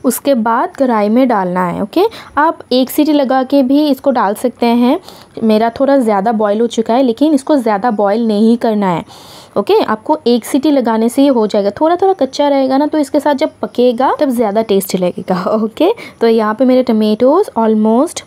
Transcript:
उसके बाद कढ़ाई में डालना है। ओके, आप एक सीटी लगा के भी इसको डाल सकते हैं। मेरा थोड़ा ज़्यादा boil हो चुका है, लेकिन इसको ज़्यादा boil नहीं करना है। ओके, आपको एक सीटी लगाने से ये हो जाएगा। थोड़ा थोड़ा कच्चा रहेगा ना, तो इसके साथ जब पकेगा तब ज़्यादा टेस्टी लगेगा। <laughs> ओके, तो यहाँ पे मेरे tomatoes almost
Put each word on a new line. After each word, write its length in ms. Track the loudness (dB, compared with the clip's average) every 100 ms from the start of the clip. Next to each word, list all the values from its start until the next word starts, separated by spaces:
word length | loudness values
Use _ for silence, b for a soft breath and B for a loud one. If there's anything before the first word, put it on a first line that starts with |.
उसके 300 | -2 -2 0
बाद 420 | 0 0 -2 -2 -2
कढ़ाई 320 | 0 0 2
में 200 | 2 2
डालना 380 | 0 0 -2 -2
है। 160 | -4
ओके, 220 | -4 0 -2 B B 0
आप 200 | 0 -2 -2
एक 180 | -2 0
सीटी 220 | 0 0
लगा 300 | 0 0 0
के 200 | 0 0
भी 260 | 2 2 2
इसको 220 | 0 0
डाल 240 | 0 -2
सकते 320 | -2 -6 -2 0
हैं। 340 | 2 2 0 B B B -4
मेरा 280 | 0 2 0 0
थोड़ा 160 | 2 2
ज़्यादा 360 | 2 0 0
boil 280 | 0 0 0
हो 60 | -2
चुका 280 | -2 -2
है, 80 | 0
लेकिन 320 | 0 0 0
इसको 220 | 0 0 0
ज़्यादा 340 | 0 -2 -2
boil 360 | 0 0 0 0
नहीं 300 | 2 2 2
करना 320 | 0 0 0
है। 160 | -2 -6 B B B B -6
ओके, 240 | 0 0
आपको 360 | 0 -4 -2 -2 0
एक 180 | -2
सीटी 260 | 0 -2 2
लगाने 380 | 0 0 0 0
से 140 | 2
ये 60 | 2
हो 180 | 2 0
जाएगा। 240 | 0 -2
थोड़ा 260 | -2 -2 2
थोड़ा 160 | 0
कच्चा 360 | 0 -4 0 0
रहेगा 280 | 2 0 0
ना, 100 | 0
तो 120 | -2
इसके 220 | -2 -2
साथ 140 | -2
जब 180 | -2 -4 -4
पकेगा 520 | -8 0 0 2 0 0
तब 100 | -2
ज़्यादा 320 | 0 -2 -2
टेस्टी 360 | 0 -2 0 -4
लगेगा। 460 | -4 -4 -6 -4
<laughs> 40 | -2
ओके, 420 | -2 -4 0 0 0 B B
तो 60 | 0
यहाँ 280 | 2 0
पे 100 | 0
मेरे 180 | 2 2
tomatoes 680 | 2 0 0 2 2 2 0 -2
almost 640 | 0 2 2 2 0 -6